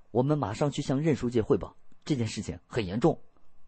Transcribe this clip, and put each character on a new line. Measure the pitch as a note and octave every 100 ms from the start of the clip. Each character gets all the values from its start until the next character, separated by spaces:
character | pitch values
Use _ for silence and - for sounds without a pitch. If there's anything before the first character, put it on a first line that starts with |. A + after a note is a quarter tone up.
| -
我 | A#2
们 | C#3 D3+
马 | G2+
上 | A2+ D3
去 | D3
向 | C#3+ C3+
任 | D#3+ B2
书 | A#2+
记 | A#2+
汇 | - G2+
报， | - - - -
这 | -
件 | C3 A2
事 | A2
情 | - - -
很 | B2
严 | F2+ G#2
重。” | E3 - - - - -